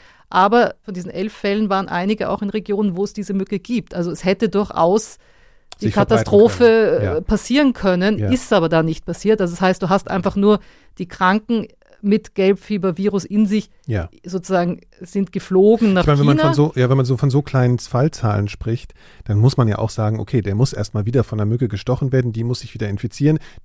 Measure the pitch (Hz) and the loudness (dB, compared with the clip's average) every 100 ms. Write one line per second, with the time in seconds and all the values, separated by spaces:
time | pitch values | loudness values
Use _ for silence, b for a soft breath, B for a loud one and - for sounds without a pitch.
0 | b b b 180 196 240 220 - - 185 | b b b 0 2 4 2 -2 -14 -12
1 | 170 - 208 - 208 202 214 190 196 175 | -10 -8 -8 -6 -4 -2 -2 -2 -4 -4
2 | 185 214 - 202 202 220 - 202 208 175 | -2 -2 -2 -4 -4 -6 -4 -2 -2 -2
3 | 202 - 196 196 190 202 - 240 - 180 | -6 -6 -6 -6 -4 -6 -4 -6 -4 -6
4 | 175 - 190 202 220 196 202 - 165 214 | -6 -4 -2 0 0 0 -2 0 2 2
5 | - - b b b b b - 208 147 | -2 -14 b b b b b -6 -2 0
6 | 202 214 185 202 226 - 240 226 208 160 | 2 2 4 6 6 6 4 6 4 2
7 | 202 160 185 214 - 254 285 - 196 180 | 0 -2 -2 -2 0 2 2 2 0 0
8 | 190 214 104 247 - 202 165 160 160 156 | 0 0 0 -2 2 0 2 2 0 -4
9 | - 170 202 214 180 170 190 185 180 190 | -8 -6 0 0 0 0 0 0 0 -2
10 | - 190 190 202 196 214 b b b - | 0 -4 -2 0 2 2 b b b -14
11 | 175 - 185 208 214 233 - _ _ _ | -14 -2 0 0 -2 -4 -4 _ _ _
12 | 202 208 214 - 190 196 - 214 185 170 | 0 0 -2 0 2 2 -2 -4 -4 -2
13 | 196 196 - 208 214 214 - _ - 107 | -2 -2 -2 0 0 0 -4 _ -6 -4
14 | 80 - 180 185 170 185 175 175 _ _ | -4 -12 -10 -10 -2 -2 0 -4 _ _
15 | 185 202 190 190 - 185 202 226 226 185 | -8 -6 -4 -6 0 4 6 6 4 4
16 | 151 143 143 311 311 - 151 - 123 135 | 4 4 4 4 4 4 2 2 2 2
17 | 127 127 143 135 143 131 123 123 - 123 | 2 0 2 0 0 0 2 0 -2 0
18 | 151 - 113 104 104 - 113 117 - b | 0 0 -2 -2 -4 -6 -6 -6 -8 b
19 | b b - 101 120 139 113 101 110 - | b b -2 2 2 4 0 0 -4 -2
20 | 107 110 - 127 98 101 135 - 104 107 | -2 -4 -2 -2 -2 0 -2 -2 -6 -4
21 | 104 120 110 107 104 120 123 95 - 127 | -2 0 -2 -2 -2 -2 -2 -4 -4 -4
22 | 139 131 123 110 117 123 120 113 104 101 | 0 0 -2 -4 -6 -6 -8 -8 -6 -6
23 | 117 - 143 156 B B | -8 -2 0 0 B B